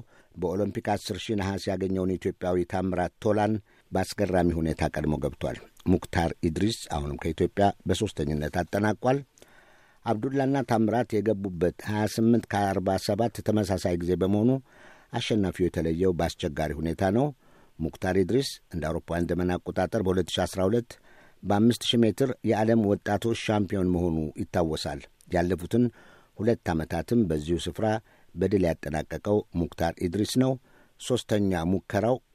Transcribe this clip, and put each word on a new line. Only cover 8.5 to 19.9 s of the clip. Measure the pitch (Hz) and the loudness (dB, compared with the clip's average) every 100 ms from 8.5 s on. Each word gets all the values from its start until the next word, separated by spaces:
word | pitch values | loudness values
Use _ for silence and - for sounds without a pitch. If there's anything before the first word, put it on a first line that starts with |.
| 90 | 2
አጠናቋል። | 85 101 104 - 123 139 139 _ - - - - _ _ | 2 0 0 2 2 0 -2 _ -20 -20 -20 -20 _ _
አብዱላና | 117 107 131 139 135 139 | -4 -2 0 0 2 2
ታምራት | 120 113 110 117 123 | 2 2 2 2 0
የገቡበት | 107 101 101 98 87 87 - | 0 0 0 -2 0 -2 -2
ሃያ | - 104 107 | -4 -2 0
ስምንት | - 113 117 - | 2 4 4 2
ከአርባ | 101 101 95 95 95 | 0 0 0 0 0
ሰባት | - 101 117 - | 0 0 -2 -2
ተመሳሳይ | 107 107 98 92 95 87 | 0 0 2 0 0 -2
ጊዜ | 85 87 | 0 2
በመሆኑ | 92 104 117 135 - - - - _ | 2 4 2 2 -4 -20 -20 -20 _
አሸናፊው | 117 - 113 92 - | -6 -2 0 0 0
የተለየው | 87 90 82 82 95 | 0 0 -2 2 2
በአስቸጋሪ | 80 85 - 87 71 76 | 2 -2 -2 -6 -4 -4
ሁኔታ | 73 80 78 95 | -2 -4 0 0
ነው። | 107 147 135 _ - _ - | 2 -2 -4 _ -20 _ -8
ሙክታር | 80 - 92 92 | -8 -4 0 0
ኢድሪስ | 90 117 139 - _ | 2 0 -2 -8 _
እንደ | 85 | -6
አውሮፓውያን | 78 82 - 85 85 | -4 -6 -4 -2 0
ዘመን | 87 90 | 0 0
አቆጣጠር | 87 - 90 90 | -2 -4 -2 -2